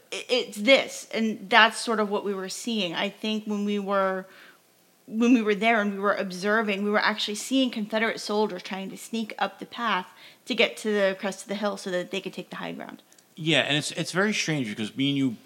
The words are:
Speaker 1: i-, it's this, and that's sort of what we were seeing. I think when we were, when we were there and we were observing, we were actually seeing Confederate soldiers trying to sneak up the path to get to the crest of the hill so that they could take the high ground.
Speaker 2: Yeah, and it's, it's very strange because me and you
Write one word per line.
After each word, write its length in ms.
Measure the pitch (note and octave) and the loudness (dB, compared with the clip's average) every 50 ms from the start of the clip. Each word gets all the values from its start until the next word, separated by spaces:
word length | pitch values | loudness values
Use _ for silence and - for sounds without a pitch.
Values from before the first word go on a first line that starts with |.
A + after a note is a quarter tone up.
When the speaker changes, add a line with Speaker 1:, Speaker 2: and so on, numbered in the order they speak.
| _ - | _ -10
Speaker 1:
i-, 120 | - F#3+ - - | -10 -8 -4 0
it's 300 | A#3+ B3 - - G3+ G#3 | 0 0 0 -2 -6 0
this, 500 | G#3 B3 C4+ G#3 C3 - - - - - | 4 6 6 6 4 0 -8 -12 -10 -6
and 360 | - A3 A3+ A3 G#3 - - F#3 | -4 -2 0 -2 -2 -4 0 4
that's 300 | A#3+ A3+ G#3+ A3+ A3 - | 8 8 8 8 4 0
sort 180 | - B3 A3+ G#3+ | -4 -2 0 0
of 120 | G#3+ G3 | 0 0
what 140 | G3+ G#3 - | 0 -2 -2
we 100 | G3+ G3+ | -2 -4
were 140 | F#3+ F#3+ F#3+ | -4 -6 -8
seeing. 460 | - - - A#3+ A3+ G#3+ F#3+ E3+ E3 | -8 -8 -6 -4 -2 -2 -2 -2 -2
I 140 | D#3+ G3 G3+ | -2 -2 -4
think 360 | G3 - - A3 A3 G#3+ G#3+ | -4 -6 -4 -4 -4 -4 -4
when 180 | G#3+ G#3 G3+ G3+ | -4 -4 -2 -2
we 140 | G#3 G#3 G3+ | -2 -2 -2
were, 480 | G3 F#3+ G3+ G3 F#3+ F#3+ F#3+ F#3 F#3 - - - - - - _ _ _ _ _ _ _ _ _ _ | -2 0 0 2 2 2 0 -4 -6 -10 -16 -20 -20 -20 -20 _ _ _ _ _ _ _ _ _ _
when 280 | - - A3 A#3+ A#3+ C4 | -6 -2 2 6 6 6
we 80 | A#3 | 6
were 120 | G#3+ G#3 G#3 | 6 4 2
there 260 | F#3+ A3 A3+ A#3 A3 | 2 4 4 4 4
and 120 | G#3 G#3 G3 | 2 0 0
we 40 | G3 | 0
were 160 | G3 G#3 - | 0 0 2
observing, 680 | - G3+ F#3+ F3+ F3+ F3+ G#3 G#3 A3+ A3+ G#3 G3 G3 G#3 | 0 -2 -4 -4 -2 0 2 2 2 2 0 0 0 0
we 60 | G#3 | 2
were 80 | G#3 G#3 | 2 2
actually 360 | - F#3+ G#3+ G#3+ - - G#3 | 2 2 0 0 -4 -6 -6
seeing 340 | G#3 - - B3+ C4+ C4 B3 | -6 -4 0 2 2 2 2
Confederate 500 | - A3+ G#3 G#3 A3 A3 A3+ A3 - - | 0 -4 -4 -2 -2 0 0 0 -2 -4
soldiers 420 | - - G#3 G#3 G#3+ F#3+ F3+ F#3+ | -4 -2 0 2 2 0 -2 -6
trying 280 | - - G3+ F#3+ F#3+ F#3+ | -10 -8 -8 -8 -8 -10
to 60 | F3 | -12
sneak 380 | G3+ - - - A3+ A3+ G#3+ - - | -14 -12 -8 -6 -6 -6 -6 -4 -4
up 200 | G3+ G3 - - | -4 -4 -4 -8
the 80 | F#3+ | -16
path 400 | - - - A#3+ A3 G3 F#3 F#3 - - - - - - _ - | -14 -8 -4 -2 0 0 0 -2 -6 -14 -20 -20 -20 -20 _ -8
to 80 | - B3 | -2 2
get 220 | G#3+ A3 - - - | 2 2 2 0 -2
to 140 | - G#3+ | -4 0
the 240 | G#3 G#3 G3 F#3+ F#3+ F#3+ | 2 2 2 2 0 0
crest 240 | - G3 G3 - | -4 -6 -6 -6
of 60 | - - | -8 -8
the 60 | G3+ | -6
hill 220 | G#3 G#3+ G#3 G3 | -4 -4 -4 -4
so 140 | G3 - G3 | -4 -6 -4
that 200 | F3+ F3+ F3 F3+ | -4 -4 -4 -4
they 100 | - G3 | -6 -8
could 120 | F#3+ F#3 - | -8 -8 -10
take 160 | F#3+ F3+ - | -12 -12 -12
the 60 | F#3+ | -12
high 160 | F#3 F3+ E3+ | -10 -10 -10
ground. 300 | E3+ - - - - - - _ _ _ - _ _ | -10 -10 -12 -14 -16 -18 -20 _ _ _ -20 _ _
Speaker 2:
Yeah, 260 | - D#3 D#3+ D#3 C3+ | -4 0 2 4 4
and 140 | A2 - C#3+ | 4 4 2
it's, 140 | D3+ - - | 0 -2 -2
it's 200 | - - D#3+ - | -4 -6 -4 -2
very 200 | - F3+ G3+ G#3+ | 0 2 2 2
strange 360 | G#3 - - - D#3 D3 B2 G#2+ | 2 0 0 0 0 -2 -2 -2
because 280 | G#2 A#2 A2 G2+ - | -4 -4 -6 -4 -2
me 120 | C3 C3+ C#3 | -2 0 0
and 100 | C#3+ C#3 | 2 2
you 180 | C3+ C3 G#2+ - - | 0 0 0 -4 -12